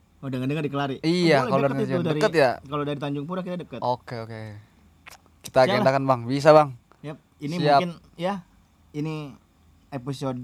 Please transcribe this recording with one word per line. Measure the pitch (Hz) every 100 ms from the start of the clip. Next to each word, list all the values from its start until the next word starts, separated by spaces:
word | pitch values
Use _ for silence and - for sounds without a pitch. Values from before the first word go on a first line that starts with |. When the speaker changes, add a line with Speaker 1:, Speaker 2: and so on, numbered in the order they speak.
| _ _
Speaker 1:
Oh, | 135
denger-denger | 127 131 151 147
di |
Kelari. | 139 139 131
Speaker 2:
Iya, | 160 180 170 143 127
Speaker 1:
Oh, |
boleh, |
Speaker 2:
kalau | 139 139
Speaker 1:
deket | 139
Speaker 2:
dari | -
Speaker 1:
itu, | 151
dari, | 170 151
Speaker 2:
deket | 214 165
ya? | 131 107 135
Speaker 1:
kalau | 147
dari | 143 143
Tanjung | 143 143
Pura | 143 185
kita | 180 180
deket. | - 117
Speaker 2:
Oke, | 123 123 - 120
oke. | 113 113 110 104 107 _ _ _ - - _ _
Kita | - 135
Speaker 1:
Siap |
lah. | 131 127
Speaker 2:
agendakan, | 135 135
Bang. | 135 123 117
Bisa, | 139 151
Bang. | 151 147 120 _ _
Speaker 1:
Yap, | 147 151 _ _
ini | 147 175
Speaker 2:
Siap. | 147 139
Speaker 1:
mungkin | 175 156 - -
ya, | 175 196 - _ _ _ _
ini | 151 156 156 147 110 _ _ _ _ _
episode | 139 123 131 135 123